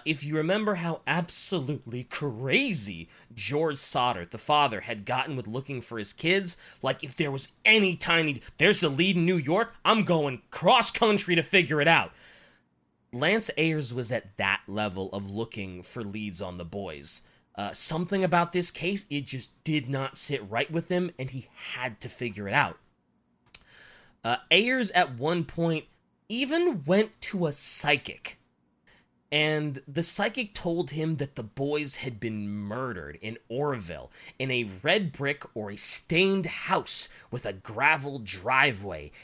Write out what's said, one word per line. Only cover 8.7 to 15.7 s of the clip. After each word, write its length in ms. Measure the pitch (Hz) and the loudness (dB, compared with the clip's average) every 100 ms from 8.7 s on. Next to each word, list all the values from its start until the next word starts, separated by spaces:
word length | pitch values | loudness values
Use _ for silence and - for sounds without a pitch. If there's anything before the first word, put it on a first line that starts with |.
| 202 | 6
a 80 | 160 | 2
lead 260 | 135 185 175 | 2 2 4
in 120 | 170 | 4
New 100 | 180 | 2
York, 380 | 139 185 226 - 180 | 2 0 0 0 2
I'm 200 | 220 180 | 4 4
going 360 | 165 143 127 _ | 2 2 -4 _
cross 400 | - 175 240 214 | 2 6 6 6
country 460 | - 226 202 180 170 | 4 4 4 4 2
to 80 | |
figure 380 | - 196 143 147 | 6 4 6 4
it 60 | 151 | 6
out." 260 | 156 85 - - - - _ _ _ _ _ _ | 6 4 -8 -20 -20 -20 _ _ _ _ _ _
Lance 380 | 120 156 220 - - | 0 2 2 0 0
Ayers 360 | 160 156 127 | 2 2 -2
was 180 | 120 117 | -6 -4
at 260 | 120 - - | -4 -6 0
that 240 | 95 101 - | 4 4 2
level 460 | 101 107 92 95 | -2 -2 -2 -4
of 180 | 98 98 | -6 -6
looking 540 | 101 113 - 95 | -4 -6 -6 -8